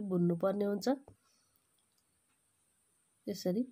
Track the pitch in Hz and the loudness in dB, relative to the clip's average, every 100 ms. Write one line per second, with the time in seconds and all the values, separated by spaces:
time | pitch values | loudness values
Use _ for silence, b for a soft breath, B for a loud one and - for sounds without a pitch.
0 | 202 180 175 170 196 202 202 202 240 277 | 0 2 4 4 0 0 0 0 -2 -2
1 | - - _ _ _ _ _ _ _ _ | -6 -20 _ _ _ _ _ _ _ _
2 | _ _ _ _ _ _ _ _ _ _ | _ _ _ _ _ _ _ _ _ _
3 | _ _ - 190 185 202 254 | _ _ -10 -4 -2 -2 -4